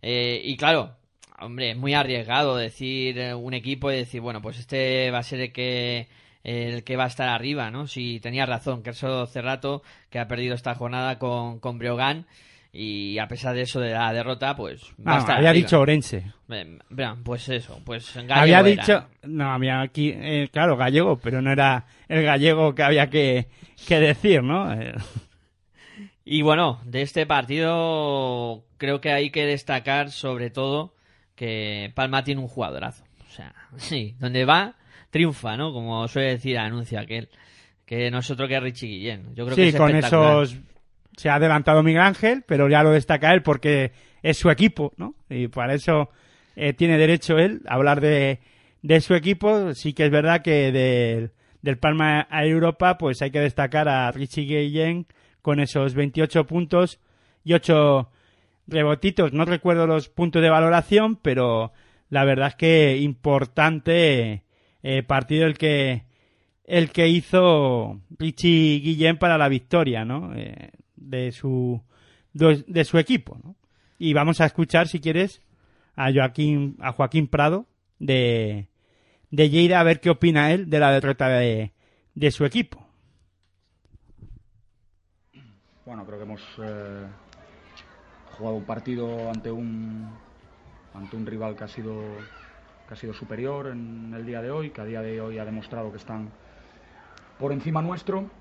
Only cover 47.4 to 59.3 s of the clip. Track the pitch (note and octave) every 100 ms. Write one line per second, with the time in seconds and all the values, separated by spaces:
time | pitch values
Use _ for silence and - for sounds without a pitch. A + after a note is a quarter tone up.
47.4 | F3+ A3 - B2+ C#3+ C#3+ D3+ D3 C#3 C3
48.4 | _ _ _ _ D3 D#3+ - F3+ D#3 G3
49.4 | G#3 G#3+ F#3+ C3+ D#3 C#3+ D3+ D3 D#3 E3+
50.4 | D3+ D3+ C3+ C3 B2+ B2 A#2+ A#2 A2+ _
51.4 | _ _ C#3+ B2+ D#3 D#3 D#3 D3+ D3 D#3
52.4 | D3+ D#3+ E3 E3 F3+ F3+ D#3 B2+ C#3 C#3+
53.4 | D3 - C#3 D3+ D3+ C3+ B2+ B2 C#3 -
54.4 | C#3+ D3+ D3 D3+ D#3+ E3+ E3+ _ _ _
55.4 | - C#3+ C#3+ D3+ C3+ B2+ C#3+ C#3+ D#3 E3
56.4 | D3+ E3 E3 F3 F3+ - _ _ _ _
57.4 | - E3+ - D#3+ D3 C#3 B2+ _ _ _
58.4 | _ _ - D#3+ D3+ D3+ F#3+ G3+ E3